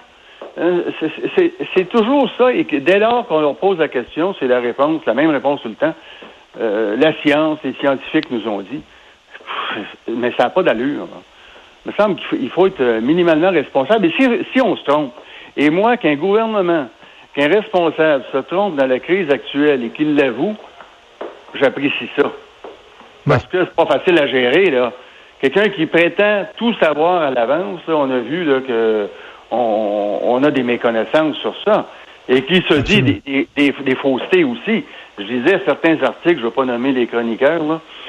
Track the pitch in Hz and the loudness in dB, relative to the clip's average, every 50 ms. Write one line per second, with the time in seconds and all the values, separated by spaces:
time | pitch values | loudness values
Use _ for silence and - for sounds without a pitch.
0 | - - - - - - - - - - - - 156 170 180 175 - - 143 - | -20 -20 -20 -20 -20 -20 -20 -18 -18 -14 -6 -2 0 0 0 0 -2 -4 -6 -6
1 | 160 156 - - 175 143 - - 175 - - - - - - 190 185 180 - 240 | -6 -8 -6 -6 -8 -2 0 2 2 2 0 -4 -8 -4 -2 -2 -2 2 2 2
2 | 208 233 277 294 262 196 - - 240 254 247 185 156 - 151 139 135 160 190 202 | 2 2 2 2 0 0 0 2 2 2 2 0 0 -2 -2 0 2 2 2 4
3 | 214 226 240 247 233 - 165 156 151 147 131 - - 196 196 160 151 139 - 127 | 4 2 0 0 -2 0 0 0 0 0 0 0 0 0 0 0 0 -2 -2 -4
4 | 117 - - 151 165 196 190 - 143 127 123 123 120 120 113 - 139 151 160 151 | -6 -6 -4 -4 -2 -2 -2 -2 0 0 2 2 0 -2 0 0 0 0 0 -2
5 | - 123 110 123 151 165 151 131 - - - - - 113 104 - 143 160 156 - | -2 -2 0 2 2 2 2 0 0 -2 -2 -2 -6 -10 -4 -2 -2 -2 -2 -6
6 | - - - - - - - - - _ - - 113 110 101 107 113 101 104 123 | -12 -20 -20 -20 -20 -20 -20 -20 -20 _ -8 -6 -4 -2 0 0 -2 -2 0 2
7 | 151 160 - - - 147 143 147 156 156 151 151 - 135 117 - - 139 139 131 | 2 2 2 0 0 0 2 2 2 0 -2 -4 -6 -8 -6 -2 0 0 0 -2
8 | - - - 156 147 - 127 113 104 113 104 98 98 98 127 156 - - - - | -2 -4 -2 -2 -2 -2 -4 -6 -4 -4 -6 -6 -6 -10 -12 -12 -12 -16 -20 -20
9 | - - _ _ _ _ - - - - - - - - - 110 98 - - - | -20 -20 _ _ _ _ -20 -18 -14 -12 -10 -8 -8 -8 -8 -8 -10 -12 -16 -14
10 | _ - 117 123 120 123 - - 123 117 - 185 185 156 120 110 123 143 143 123 | _ -8 -6 -4 -4 -2 0 0 0 0 0 0 0 2 0 0 -2 -4 -4 -6
11 | 92 - 95 92 - _ _ - - - - - - - _ _ - - - - | -8 -12 -14 -18 -20 _ _ -20 -20 -20 -20 -20 -20 -20 _ _ -14 -6 -2 0
12 | 202 214 175 131 - - - - 135 117 - 165 185 190 190 - 127 123 113 113 | 0 0 0 -4 -6 -6 -6 -4 -4 -2 0 2 2 2 2 0 0 0 0 2
13 | 113 131 160 180 175 170 160 151 170 196 185 156 131 - - 139 135 131 214 233 | 2 2 2 4 4 4 4 4 2 2 2 0 0 0 0 0 0 2 2 2
14 | 190 165 - - 269 254 240 - - - - 254 262 202 151 - - 143 143 151 | 2 2 2 2 2 2 2 0 -4 -2 0 0 2 2 0 -2 0 0 0 0
15 | 151 127 - - - - - - - - - - 139 151 156 185 208 233 247 233 | 0 -4 -8 -14 -20 -20 -20 -20 -20 -10 -2 0 2 2 4 4 2 2 2 2
16 | - 156 147 139 160 196 196 220 226 226 220 208 185 175 170 160 139 117 - - | 0 0 0 0 0 2 2 2 2 0 0 0 0 2 0 0 -2 -6 -10 -18
17 | - - - - - - - 139 143 147 180 214 208 - - 185 170 160 - - | -20 -20 -20 -20 -20 -8 -2 0 2 2 2 2 2 0 0 0 2 2 2 2
18 | 156 156 147 135 117 - - 135 131 - 165 185 208 202 160 139 135 131 127 120 | 2 2 2 0 -2 -4 -4 -6 -4 -2 -2 -2 0 0 0 0 0 0 0 -2
19 | - - 175 202 185 143 139 127 - - - 139 147 151 143 127 120 113 - - | 0 0 -2 0 0 0 0 -2 -2 -4 -2 2 2 2 2 2 -2 -4 -4 -2
20 | 151 151 147 143 139 131 110 117 151 208 214 - - - - - - - - - | -2 0 2 2 2 0 0 -2 -2 -4 -4 -6 -12 -20 -20 -20 -20 -20 -20 -20
21 | _ _ - - - - - - - - - - 139 127 - 135 139 139 - - | _ _ -16 -14 -14 -14 -14 -18 -18 -14 -2 0 0 0 2 0 -2 -2 -2 -4
22 | 123 110 - 143 139 - - - - - - - - - - - - - - - | -8 -4 -2 0 0 0 -4 -10 -18 -20 -20 -20 -20 -20 -20 -20 -20 -20 -20 -20
23 | - - - - - 147 143 135 - - - 185 185 180 - - 160 - 147 135 | -20 -20 -20 -4 0 0 0 0 0 -2 -2 -2 -2 0 0 0 2 2 2 2
24 | - 190 175 160 143 131 123 131 123 123 135 175 202 180 135 123 123 117 - - | 2 2 4 4 2 2 2 2 2 2 4 4 4 4 4 2 0 0 -2 -8
25 | - - - - - - - - - - - 196 214 208 196 160 160 - - 165 | -16 -20 -20 -20 -20 -20 -6 -2 -2 0 2 2 2 2 0 -2 -2 0 2 2
26 | 170 170 170 - 202 208 214 202 185 - - - 220 240 208 - 185 156 147 147 | 2 2 2 2 2 2 2 0 -2 -4 -6 -4 -2 -2 0 2 2 2 2 2
27 | 156 170 180 175 156 139 131 123 117 120 143 165 190 202 190 165 - 160 160 151 | 2 2 2 2 0 0 0 0 0 0 0 -2 -2 -4 -8 -8 -4 -2 0 0
28 | 143 131 131 127 117 113 147 180 175 147 135 131 131 131 120 113 113 110 110 107 | 0 0 0 -2 -2 -4 -4 -2 0 0 0 0 0 -2 -2 0 2 2 0 0
29 | 101 92 - - - - - - - - 110 117 123 113 104 107 107 101 104 104 | -2 -4 -8 -14 -20 -20 -20 -20 -10 -6 -4 -2 0 0 0 0 -2 -2 -2 -2
30 | 101 104 98 - - 104 120 131 139 151 139 135 123 123 120 113 - 120 117 113 | -2 -2 -2 -2 0 0 2 2 2 2 0 0 0 -2 -2 0 0 0 0 0
31 | 107 - - 156 156 151 - - - 110 98 - - 202 214 170 101 - - - | -2 0 0 0 0 0 -2 -4 -6 -8 -8 -4 0 0 0 0 0 -4 -12 -20
32 | - - - - - - 127 135 131 - 180 185 - - 170 143 127 - 139 139 | -20 -20 -20 -12 -2 0 0 2 2 2 0 2 2 2 2 2 2 2 2 2
33 | 131 117 - 98 - 139 135 135 - - - 143 143 135 120 - 135 135 131 - | 2 2 0 -2 -4 -4 -4 -4 -4 -2 0 0 2 2 0 0 -2 -2 -2 0
34 | - 139 131 113 - - - 185 165 127 120 117 - - 226 190 143 - - - | 0 0 0 0 0 2 2 4 4 2 -2 -4 -2 -2 -2 -2 -2 -6 -14 -20
35 | - - - - 101 98 123 127 120 160 196 196 196 - 139 - - 165 160 135 | -20 -18 -16 -14 -8 -6 -4 0 2 2 2 2 0 -2 -2 0 2 2 2 2
36 | 131 120 104 - - 170 175 143 113 117 110 139 131 127 120 117 123 139 135 127 | 0 -2 -2 0 0 0 0 0 -2 -2 -2 -2 -2 0 -2 -2 0 0 0 0
37 | 120 110 - 117 117 117 113 98 127 143 165 170 156 151 160 160 - - - - | 0 0 -2 -2 -2 -2 0 0 2 2 2 0 -2 -2 -4 -4 -8 -12 -20 -20
38 | - | -18